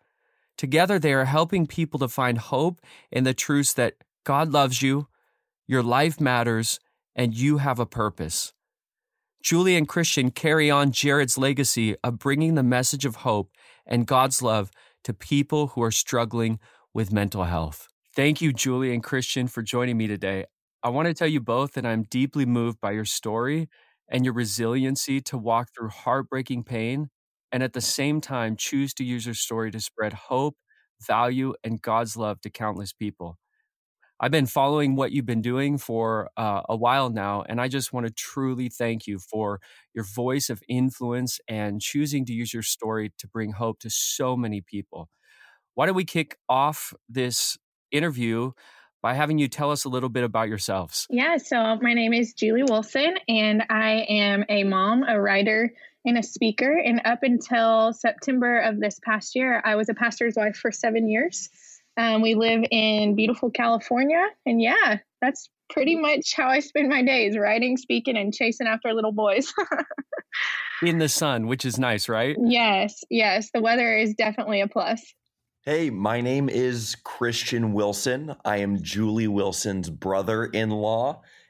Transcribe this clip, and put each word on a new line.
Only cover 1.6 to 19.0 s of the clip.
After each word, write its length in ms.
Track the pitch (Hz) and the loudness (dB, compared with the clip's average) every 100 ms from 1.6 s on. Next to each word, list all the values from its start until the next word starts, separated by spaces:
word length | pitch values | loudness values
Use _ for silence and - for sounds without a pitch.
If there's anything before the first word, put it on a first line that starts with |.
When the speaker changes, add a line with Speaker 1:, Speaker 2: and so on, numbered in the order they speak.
| 156 | 0
Speaker 1:
people 340 | - 160 135 | -2 -4 -2
to 80 | 127 | -4
find 300 | - 127 117 | 0 0 -2
hope 420 | - 131 165 175 _ - _ | -2 0 0 -2 _ -20 _
in 120 | 127 | 0
the 100 | 131 | 0
truths 400 | 127 - 143 135 | 0 0 2 2
that 220 | - 120 - _ _ | 0 0 -2 _ _
God 280 | - 143 160 | -2 0 2
loves 320 | 147 135 123 | 4 4 2
you, 240 | 135 139 147 _ _ _ _ _ - | 0 0 -2 _ _ _ _ _ 0
your 160 | 127 | 0
life 400 | 117 123 160 151 | 4 4 2 2
matters, 580 | 143 123 120 113 113 - _ _ _ - | 2 2 2 0 0 -4 _ _ _ -2
and 200 | 123 113 | -2 0
you 220 | 139 147 | 2 2
have 220 | 139 123 | 0 -2
a 80 | 113 | -4
purpose. 680 | - 107 - 80 - - - _ _ _ _ _ _ _ _ | -2 -4 -4 -6 -6 -8 -12 _ _ _ _ _ _ _ _
Julie 340 | - 165 185 180 | 0 4 6 4
and 120 | 151 | 2
Christian 420 | - 165 - 127 | 0 0 2 0
carry 400 | - 160 156 147 | 0 2 4 4
on 220 | 143 143 | 4 4
Jared's 480 | 120 143 143 135 - | 2 2 2 2 2
legacy 560 | 135 135 135 - 110 - | 0 2 0 0 0 0
of 160 | 123 117 | -4 -2
bringing 340 | 139 139 160 | 0 2 2
the 80 | 160 | 4
message 420 | 127 123 127 139 | 4 2 2 -2
of 140 | 135 110 | -4 -2
hope 340 | 131 104 98 _ - _ - | 0 0 -2 _ -20 _ -2
and 200 | 120 113 | -2 2
God's 380 | 131 131 - | 2 2 2
love 260 | 123 110 101 - _ _ - | 0 0 -2 -10 _ _ -10
to 80 | |
people 540 | 107 - 143 143 151 143 | -10 0 0 2 0 -2
who 140 | - | -2
are 100 | 113 | 0
struggling 680 | - - 123 117 117 113 110 - _ _ | 0 0 0 0 0 -2 -2 -8 _ _
with 180 | 110 101 | -6 0
mental 340 | 107 101 101 87 | 0 0 -2 -2
health. 420 | 85 80 - - _ _ - | -2 -4 -8 -18 _ _ 0
Thank 260 | 143 151 | 2 2
you, 120 | - | 0
Julie 400 | 123 131 127 131 | 0 0 0 0
and 100 | 120 | -2